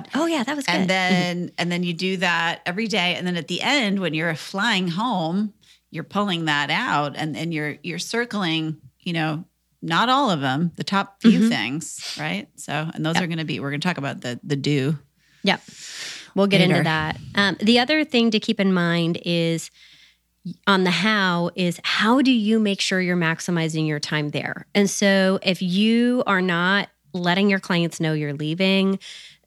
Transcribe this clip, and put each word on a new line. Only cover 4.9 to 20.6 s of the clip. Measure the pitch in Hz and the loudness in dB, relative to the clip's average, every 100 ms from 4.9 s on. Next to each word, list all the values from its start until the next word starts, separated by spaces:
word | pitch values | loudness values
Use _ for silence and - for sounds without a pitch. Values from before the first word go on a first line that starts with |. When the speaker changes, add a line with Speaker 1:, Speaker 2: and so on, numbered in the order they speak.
| 165 247 190 160 190 208 - _ _ _ | -2 -2 -2 -2 -2 -4 -8 _ _ _
Speaker 2:
you're | 156 | -12
pulling | 151 196 208 170 160 | -6 -2 -2 0 0
that | 143 143 | 0 0
out, | 170 247 156 147 - | -2 0 0 0 -4
and, | 156 135 | -6 -4
and | 165 | -4
you're, | 156 151 - | -4 -4 -6
you're | 175 165 | -8 -8
circling, | - 233 240 208 175 160 156 156 - _ | -4 -4 -4 -2 -2 -2 -2 -6 -12 _
you | 185 | -6
know, | 165 156 156 180 _ _ _ | -2 -2 -4 -8 _ _ _
not | 165 170 226 | -2 0 2
all | 262 269 | 2 2
of | 160 | 2
them, | 135 135 170 - | 0 0 -2 -4
the | |
top | 147 196 196 - | -4 -2 -4 2
few | 226 180 | 4 6
Speaker 1:
Mm-hmm. | 226 | 4
Speaker 2:
things, | 135 107 147 - - - - | 2 -2 -4 -8 -10 -10 -6
right? | 151 190 285 - | -6 -6 -8 -14
So, | - 147 160 | -8 -6 -4
and | - 160 | -4 -2
those | 170 | -2
Speaker 1:
Yep. | |
Speaker 2:
are | 175 | -2
gonna | 165 151 | -4 -4
be, | 143 | -6
we're | 135 | -4
gonna | 151 | -4
talk | 180 165 | -4 -2
about | 139 123 | -4 -6
the, | 127 120 | -8 -8
the | - 143 | -4 -2
do. | 139 147 131 156 - _ _ _ | 0 2 2 -2 -6 _ _ _
Speaker 1:
Yep. | 196 - - - - - - - - 190 | -2 -2 -4 -20 -16 -14 -12 -14 -6 0
We'll | 202 | 4
get | 190 | 4
into | 180 - | 6 4
Speaker 2:
Later. | |
Speaker 1:
that. | 165 156 156 - - - | 2 0 -2 -6 -6 0
Um, | 202 - | 0 2
the | 214 240 | 4 4
other | 247 311 | 4 2
thing | 302 240 226 | 2 2 4
to | 214 | 2
keep | - 220 | 0 0
in | 196 | 2
mind | 185 170 170 165 170 175 | 2 2 2 0 -2 -2
is | 170 165 165 - - - - _ _ _ _ 175 - | 0 0 -2 -6 -16 -20 -20 _ _ _ _ -16 -4